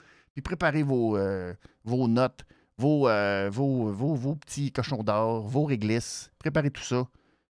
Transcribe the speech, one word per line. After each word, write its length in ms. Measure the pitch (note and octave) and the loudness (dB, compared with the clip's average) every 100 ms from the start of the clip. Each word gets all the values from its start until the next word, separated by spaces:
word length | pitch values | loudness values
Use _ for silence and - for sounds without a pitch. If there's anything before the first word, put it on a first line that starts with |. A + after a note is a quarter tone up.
| - - _ | -20 -20 _
Puis 80 | - | -12
préparez 420 | - F3 E3 D3+ | -8 -2 0 2
vos, 340 | C#3+ B2+ A2+ G#2 | 2 2 2 2
euh, 360 | G2 F#2+ F2+ F2+ - _ | 0 -2 -6 -12 -18 _
vos 240 | A2 B2+ A#2+ | -2 0 4
notes, 380 | A#2 B2+ - - _ _ - | 4 2 -2 -20 _ _ -2
vos, 300 | C#3 D3+ B2+ | 2 4 4
euh, 420 | G#2+ G2+ G2 G2 | 4 2 2 0
vos, 420 | G#2 C#3 B2+ A2 | -2 0 0 -2
vos, 240 | G2 C#3 C#3+ | -2 -2 -2
vos 200 | C3+ D3 | -4 -6
petits 360 | - C#3+ C#3 | -8 -6 -4
cochons 320 | C3 A2+ B2 | -4 -4 -4
d'or, 440 | A2 G#2 A2+ A2+ G#2+ | 0 0 0 -2 -2
vos 180 | C3 D3 | -2 0
réglisses. 640 | A#2+ G#2+ A#2 - - - _ | 0 0 0 -2 -12 -14 _
Préparez 320 | D#3 D3+ C#3+ | -2 0 -2
tout 120 | - | -4
ça. 240 | - B2 B2+ _ _ _ _ | -2 -2 -2 _ _ _ _